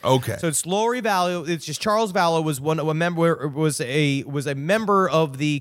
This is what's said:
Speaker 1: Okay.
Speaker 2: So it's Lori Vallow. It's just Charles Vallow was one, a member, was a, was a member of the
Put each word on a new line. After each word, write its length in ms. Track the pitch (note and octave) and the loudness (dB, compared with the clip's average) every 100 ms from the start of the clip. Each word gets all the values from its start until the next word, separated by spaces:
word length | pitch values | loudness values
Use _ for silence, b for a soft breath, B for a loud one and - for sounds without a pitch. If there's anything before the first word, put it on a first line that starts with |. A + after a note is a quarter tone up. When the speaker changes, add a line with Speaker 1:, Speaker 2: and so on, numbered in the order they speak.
Speaker 1:
Okay. 360 | - C3 B2 - | 2 2 2 -4
Speaker 2:
So 80 | E3+ | -2
it's 180 | D3 E3 | -2 -2
Lori 360 | G3 A#3 B3 | -2 0 0
Vallow. 440 | A3 F#3+ F3+ F3 D3+ | 0 0 0 -2 -4
It's 160 | E3+ D3+ | -6 -6
just 160 | D3 | -4
Charles 320 | G#3+ G#3+ A3 | 0 0 0
Vallow 280 | F#3+ E3+ E3 | 2 2 2
was 200 | D#3 C3+ | 0 -2
one, 180 | D3 D#3+ | -2 0
a 140 | D3+ | 0
member, 560 | D#3 F3 E3 E3 D3+ D3 | 0 0 2 2 2 -2
was 320 | C#3 D#3 C3+ | 0 0 0
a, 420 | B2 D3 D3 C#3 | -2 0 2 0
was 240 | C#3 C#3+ C#3+ | -4 -4 -4
a 80 | C#3 | -4
member 540 | D#3 A3 G#3 G3 F3+ | 0 0 2 2 4
of 300 | D#3+ D#3 C3 | 2 2 0
the 200 | D3+ C#3+ | -2 -2